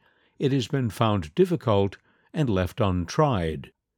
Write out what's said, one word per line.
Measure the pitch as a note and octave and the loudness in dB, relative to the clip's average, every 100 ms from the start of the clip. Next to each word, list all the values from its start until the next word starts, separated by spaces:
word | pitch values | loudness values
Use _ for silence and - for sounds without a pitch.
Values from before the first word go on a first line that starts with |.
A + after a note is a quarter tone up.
| _ _ _ _ | _ _ _ _
It | C#3 | -2
has | C#3 G#2+ | -2 -2
been | C#3 A#2+ | -2 -4
found | - A2+ G#2 D#2 | 0 2 2 -2
difficult | - F#3 F3 - G2+ G2 - _ _ _ | 0 0 2 2 2 2 -4 _ _ _
and | G3+ C3+ | -2 0
left | F#2 F2+ - | 2 0 0
untried. | G#2 F#2 E2+ - D3+ A2 E2 D2 - _ _ | 0 0 -2 0 0 0 -2 -6 -12 _ _